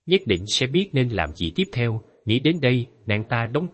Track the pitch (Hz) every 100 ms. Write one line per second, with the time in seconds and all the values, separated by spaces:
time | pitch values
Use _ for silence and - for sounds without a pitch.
0 | - 190 131 90 101 - 131 151 196 139
1 | 123 104 78 76 85 - 190 123 120 110
2 | - _ - 120 147 170 131 127 117 _
3 | - 104 107 120 117 131 175